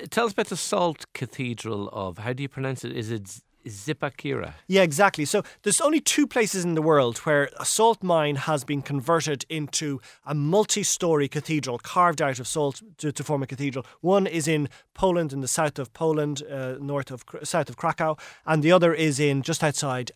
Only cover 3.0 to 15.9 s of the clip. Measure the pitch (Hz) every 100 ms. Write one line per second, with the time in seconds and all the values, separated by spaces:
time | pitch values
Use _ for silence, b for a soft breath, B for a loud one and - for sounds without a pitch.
3 | 110 113 98 - _ _ 117 101 147 151
4 | 147 - 143 123 90 78 - 190 180 143
5 | 196 - 147 208 B B 208 - 285 311
6 | - - 294 254 208 190 175 160 156 147
7 | 123 117 - 147 139 - - - 226 220
8 | 185 165 147 139 147 151 123 143 135 143
9 | 123 165 156 135 - 156 143 - 151 135
10 | B B 135 151 147 196 214 208 185 -
11 | 175 151 139 151 139 156 131 120 - 185
12 | 175 156 147 127 120 160 143 131 220 165
13 | 151 139 143 143 135 135 139 131 B B
14 | 170 196 196 165 151 156 143 B _ -
15 | 190 175 156 139 131 - 156 147 123